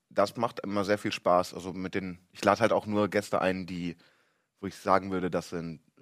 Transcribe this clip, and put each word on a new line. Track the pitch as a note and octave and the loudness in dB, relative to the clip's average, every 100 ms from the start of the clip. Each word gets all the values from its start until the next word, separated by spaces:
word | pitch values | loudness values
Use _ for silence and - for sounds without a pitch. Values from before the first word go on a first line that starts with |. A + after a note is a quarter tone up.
| _ | _
das | - G2+ - | 0 0 0
macht | A#2 - | -4 -2
immer | G2 G2+ | -4 -2
sehr | F#2+ G#2 | 0 0
viel | G#2+ | 0
Spaß. | - F#2 F2 F2+ | -2 4 4 4
Also | F2 F2+ | -4 -10
mit | F2+ F#2 | -8 -6
den, | G2+ F#2 F2 _ | -6 -8 -12 _
ich | - | 0
lade | G2+ G2 | 4 4
halt | A2 | 4
auch | F2+ G#2+ | 2 0
nur | G#2 G#2 | 0 2
Gäste | G#2 - G#2 | 0 0 0
ein, | F#2 F#2 F2+ | 0 -2 -6
die, | F2+ F2 D#2+ _ _ _ _ _ _ | -6 -6 -8 _ _ _ _ _ _
wo | G2 | -12
ich | - | -6
sagen | G#2 F#2+ F#2+ | 2 2 2
würde, | F#2 F2+ | -2 0
das | F2 - | -2 -4
sind | F2+ E2+ D#2 _ _ | -6 -8 -10 _ _